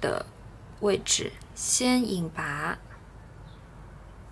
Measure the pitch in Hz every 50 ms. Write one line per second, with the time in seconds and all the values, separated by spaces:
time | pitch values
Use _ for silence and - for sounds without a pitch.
0 | - - - - - - - - - - - - - - - - - 208 - -
1 | - - - - - - - - - - - - - - - - 254 254 254 254
2 | 240 - 196 175 165 160 - 160 151 147 143 147 156 170 - - - - - -
3 | - - - - - - - - - - - - - - - - - - - -
4 | - - - - - -